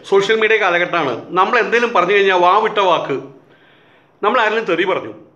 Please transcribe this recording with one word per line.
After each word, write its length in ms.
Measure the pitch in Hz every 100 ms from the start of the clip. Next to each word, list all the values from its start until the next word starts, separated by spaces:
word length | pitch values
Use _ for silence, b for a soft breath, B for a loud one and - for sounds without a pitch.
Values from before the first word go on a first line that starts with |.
സോഷ്യൽ 320 | - 196 196 220
മീഡിയ 200 | 214 220
കാലഘട്ടമാണ്. 580 | 196 170 175 170 143 113 -
നമ്മൾ 280 | 175 196 240
എന്തെങ്കിലും 340 | 196 233 233
പറഞ്ഞു 220 | 185 175
കഴിഞ്ഞാൽ 260 | 208 196 185
വാ 140 | 175 202
വിട്ട 200 | 220 208
വാക്ക്, 380 | 190 156 - 135 135 - _ b b b b b b _
നമ്മൾ 160 | 208 247
ആരെങ്കിലും 240 | 214 220
തെറി 200 | 208 165
പറഞ്ഞു 300 | 190 156 110 107 -